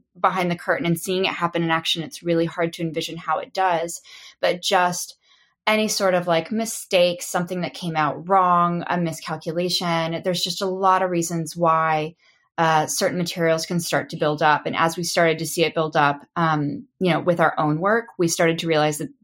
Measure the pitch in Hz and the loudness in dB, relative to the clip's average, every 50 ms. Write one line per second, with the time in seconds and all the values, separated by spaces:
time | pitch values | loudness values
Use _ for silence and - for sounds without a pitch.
0 | - _ _ 180 180 190 175 190 180 175 175 170 - - 175 - - 170 170 165 | -16 _ _ 0 0 0 2 0 0 0 -2 -2 0 0 0 0 0 0 0 -2
1 | - - 185 185 196 180 - - 175 165 - 170 170 165 165 160 165 - - 165 | -2 -2 -2 0 0 0 -2 -2 -2 -2 0 0 0 0 0 0 0 -2 -4 -4
2 | 156 135 - - - 170 170 165 165 165 - - 170 170 165 - 170 165 151 165 | -4 -8 -10 -8 -2 0 2 2 0 0 0 -2 -2 -2 -2 -4 -6 -6 -4 -6
3 | 160 - 160 165 170 - 160 - - - - 190 190 185 175 165 170 170 - - | -6 -6 -8 -8 -6 -4 -4 -4 -4 -6 -4 0 0 2 0 0 -2 -4 -8 -12
4 | - - - - - - - _ - - - 180 - - 202 185 180 180 175 175 | -16 -20 -20 -20 -20 -20 -8 _ -2 -2 -2 -2 -2 0 2 2 2 2 0 -4
5 | - - - _ _ _ _ _ _ _ _ _ - - 214 220 214 214 - - | -8 -10 -14 _ _ _ _ _ _ _ _ _ -2 0 2 2 2 0 0 0
6 | 208 190 180 180 175 175 170 160 160 - 220 220 226 220 - - - - - 180 | 2 2 2 2 2 2 0 0 0 -2 -4 -4 -4 -4 -6 -8 -4 0 2 4
7 | 175 175 175 175 - - - 185 175 175 185 180 175 156 - - - 175 160 156 | 4 4 2 -2 -6 -4 -4 -4 -4 -4 -4 -6 -6 -6 -8 -8 -8 -4 -2 0
8 | 156 147 139 147 156 175 196 196 185 180 180 175 175 175 175 170 - - - 175 | 0 0 -2 -4 -2 2 4 4 6 6 4 4 4 2 0 -2 -2 -2 -2 -2
9 | 175 165 151 - - - 165 151 - 175 156 170 180 180 175 - 190 175 170 165 | -2 -2 -4 -6 -8 -8 -8 -8 -6 -6 -4 -2 -2 -2 -2 -2 -2 0 0 0
10 | 165 165 165 - - 190 180 170 - 190 175 - 202 190 185 185 196 190 185 185 | 0 -2 -4 -4 -2 -2 -2 -2 -2 -4 -4 -4 -4 -4 -2 2 2 4 4 4
11 | 190 185 180 170 165 - 175 165 160 151 - 170 170 165 160 160 160 160 160 156 | 2 2 0 0 0 0 -2 -4 -4 -6 -4 0 2 4 4 4 2 2 0 0
12 | 151 160 170 _ _ _ _ _ _ _ _ - 170 160 160 156 156 139 - - | -2 -4 -8 _ _ _ _ _ _ _ _ 0 2 4 4 4 2 0 0 0
13 | 202 185 - 175 175 170 - 180 170 165 160 160 165 - 180 175 165 - - 143 | 0 0 0 -2 -4 -4 -2 0 2 2 2 2 0 -2 -2 -2 -2 0 -2 -2
14 | - - - 160 170 151 151 151 165 151 151 139 - 151 151 95 156 165 170 - | -2 -4 -4 -2 0 0 0 2 4 4 4 4 2 -2 -2 0 0 0 0 -2
15 | 175 170 - - 170 165 160 160 165 151 - - 165 156 - 170 160 156 156 165 | -4 -2 2 2 2 2 2 0 -2 -4 -2 0 0 0 0 0 -2 0 2 2
16 | 147 143 143 143 - - - 175 170 160 156 151 147 143 - - - - _ - | 2 2 0 -2 -8 -10 -4 -2 0 2 2 0 0 -2 -4 -6 -10 -14 _ -2
17 | 185 180 165 151 - 170 170 170 170 151 - - 156 151 151 156 170 196 214 233 | 0 0 0 2 2 0 2 4 2 2 2 2 0 0 0 0 2 2 0 0
18 | 226 226 - - 180 165 165 - 180 165 165 165 170 165 160 151 151 151 151 - | 0 -2 -2 0 0 0 2 2 2 2 2 2 0 0 2 2 2 2 0 -2
19 | 165 139 - _ | -6 -10 -10 _